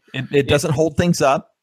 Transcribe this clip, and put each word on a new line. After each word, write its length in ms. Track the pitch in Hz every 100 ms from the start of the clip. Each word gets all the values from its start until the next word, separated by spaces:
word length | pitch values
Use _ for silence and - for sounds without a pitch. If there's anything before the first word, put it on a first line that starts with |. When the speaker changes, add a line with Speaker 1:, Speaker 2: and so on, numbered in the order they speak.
| _
Speaker 1:
It, 100 | 131 131
it 40 | 143
Speaker 2:
it 80 | 139
Speaker 1:
doesn't 240 | 147 165
hold 260 | 143 160 151
things 240 | 175 170
up, 300 | 143 147 - _